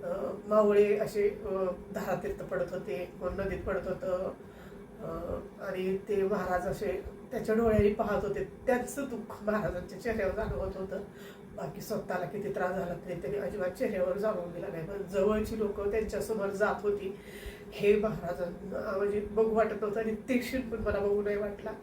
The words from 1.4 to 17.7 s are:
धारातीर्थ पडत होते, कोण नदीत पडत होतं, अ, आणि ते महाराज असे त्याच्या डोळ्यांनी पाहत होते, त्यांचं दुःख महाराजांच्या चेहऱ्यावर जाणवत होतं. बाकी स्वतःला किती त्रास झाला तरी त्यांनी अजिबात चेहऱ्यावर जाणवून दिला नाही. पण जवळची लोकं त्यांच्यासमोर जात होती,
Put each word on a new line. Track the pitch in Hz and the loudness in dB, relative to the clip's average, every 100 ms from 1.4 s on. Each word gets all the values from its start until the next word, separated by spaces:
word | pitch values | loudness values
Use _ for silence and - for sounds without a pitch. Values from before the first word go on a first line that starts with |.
| 208 190 190 180 - | -2 0 0 -2 -6
धारातीर्थ | 196 202 180 196 196 | -6 -2 -2 -2 -6
पडत | - 185 175 | -4 -2 -2
होते, | 185 208 175 175 - | -4 -4 -4 -6 -6
कोण | 180 180 | -4 -2
नदीत | 190 180 | -2 -2
पडत | 151 143 185 | -2 -2 -2
होतं, | 180 190 180 190 - - - - - - - | -2 0 0 -2 -6 -14 -18 -18 -16 -18 -10
अ, | 165 165 170 - - - | -8 -6 -4 -6 -6 -10
आणि | 196 185 190 196 | -6 -2 0 0
ते | - 202 | 0 2
महाराज | 190 202 180 180 - | 2 2 2 0 0
असे | - 202 - - - - | -2 -2 -2 -6 -12 -8
त्याच्या | 233 - | -4 2
डोळ्यांनी | 220 226 214 208 | 4 6 8 6
पाहत | 208 208 190 | 6 2 2
होते, | 202 202 | 0 -2
त्यांचं | 190 - - 247 - 285 | -4 -4 2 2 0 -4
दुःख | 262 226 202 - | -4 -6 -8 -6
महाराजांच्या | 208 208 180 180 180 - | 0 0 0 -4 -8 -6
चेहऱ्यावर | 240 220 - | -2 0 0
जाणवत | - 220 - 190 190 | 0 -2 -2 -2 -4
होतं. | 190 - - - - - - - | -6 -6 -8 -12 -16 -16 -14 -8
बाकी | 160 - | -8 -8
स्वतःला | - 214 196 180 | -6 -4 -2 -4
किती | 180 208 196 | -2 -4 -4
त्रास | 185 180 | -2 0
झाला | 185 175 175 | 0 -2 -4
तरी | 185 | -6
त्यांनी | 170 - 202 | -6 -4 -2
अजिबात | 180 208 180 | -2 -2 -4
चेहऱ्यावर | - 226 190 135 196 | 0 -2 2 2 2
जाणवून | 214 180 170 | 0 0 -4
दिला | 170 202 | -6 -6
नाही. | 165 156 | -6 -6
पण | 202 | -6
जवळची | 180 196 202 214 220 220 | -2 4 4 4 0 0
लोकं | 202 202 202 | -2 0 0
त्यांच्यासमोर | 220 214 202 - 220 196 | 0 0 -2 -2 0 0
जात | 196 214 - | 2 2 2
होती, | 208 202 185 - - - - - - | 0 0 -2 -8 -12 -12 -12 -12 -12